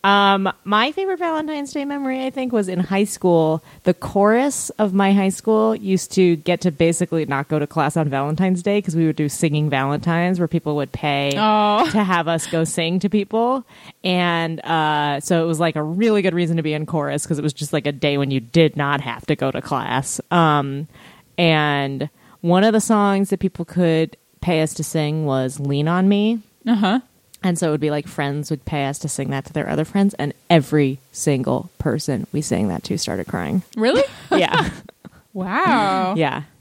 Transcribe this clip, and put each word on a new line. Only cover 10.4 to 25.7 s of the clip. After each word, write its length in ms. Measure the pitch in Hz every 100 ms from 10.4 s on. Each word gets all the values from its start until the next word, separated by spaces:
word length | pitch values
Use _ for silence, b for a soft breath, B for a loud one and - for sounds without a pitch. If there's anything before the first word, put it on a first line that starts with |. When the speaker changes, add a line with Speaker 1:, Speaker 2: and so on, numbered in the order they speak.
| 170
Speaker 1:
people 300 | 170 151 147
would 160 | 139
pay 400 | - 147 143 143 139
Speaker 2:
Oh. 520 | 214 214 208 208 320
Speaker 1:
to 140 | 214
have 240 | 196 180 160
us 180 | 165 -
go 160 | 165
sing 380 | 160 - 165 180
to 80 | 196
people. 560 | 214 196 220 233 262 - B B _
And, 600 | 185 180 175 170 165 160
uh, 540 | - 160 156 151 147 143
so 220 | - 170
it 40 | 165
was, 100 | 160
like, 160 | 170
a 80 | 156
really 400 | 151 175 226 208
good 120 | 185
reason 220 | 170 170 165
to 40 |
be 100 | 156
in 120 | 151 156
chorus 400 | 165 143 143 -
'cause 120 | 147
it 20 |
was 100 | 151
just, 180 | - 147
like, 140 | 151 143
a 40 |
day 240 | 139 147 143
when 140 | 139
you 80 | 135
did 380 | 120 170 156 151
not 240 | 143 143
have 260 | 135 120 -
to 80 |
go 160 | 151 135
to 100 | -
class. 600 | - 135 - 127 135 - -
Um, 560 | 175 165 147 139 139 156 B B B B -
and 720 | 170 156 151 143 139 135 147 b b b
one 200 | 170 180
of 100 | 214
the 80 | 214
songs 500 | - 214 202 196 196
that 100 | 196
people 240 | 190 -
could 520 | 170 180 170 160 160 - _ _
pay 220 | - 160
us 100 | 156
to 100 | -
sing 420 | 151 160 151 156 151
was 320 | 135 131 135
Lean 300 | 139